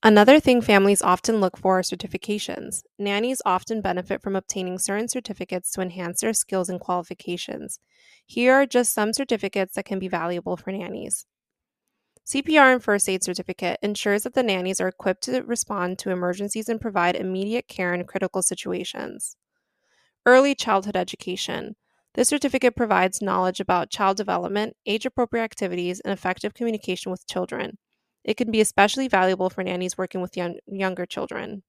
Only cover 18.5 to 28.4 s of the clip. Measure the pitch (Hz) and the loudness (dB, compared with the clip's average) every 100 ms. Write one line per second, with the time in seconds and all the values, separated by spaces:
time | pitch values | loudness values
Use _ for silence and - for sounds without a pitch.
18.5 | - - 180 175 - - - - - _ | -4 -6 -6 -6 -8 -10 -10 -12 -14 _
19.5 | _ _ _ _ _ _ _ - 254 277 | _ _ _ _ _ _ _ 6 8 8
20.5 | 277 - 196 196 185 180 - - 185 - | 2 0 0 0 -4 -4 -6 -10 -8 -6
21.5 | - - 214 _ _ _ - 247 294 277 | -6 -8 -14 _ _ _ 0 0 2 0
22.5 | 262 247 233 233 190 185 - 202 185 185 | 2 0 0 0 2 2 0 -2 0 0
23.5 | 180 190 180 - - 196 196 202 180 180 | -2 0 0 0 0 0 0 -2 -2 -2
24.5 | 196 220 - - 214 254 - 240 233 226 | -2 -4 -6 -4 -4 -2 -2 -2 -2 -4
25.5 | - 190 180 180 180 - 196 - 185 208 | -4 -4 -2 -4 -4 -6 -4 -4 -4 -6
26.5 | - 233 214 - 180 - 180 - - 180 | -4 -4 -4 -4 -6 -6 -10 -6 -6 -4
27.5 | 285 - - _ _ _ _ - 220 | -6 -8 -10 _ _ _ _ -6 -2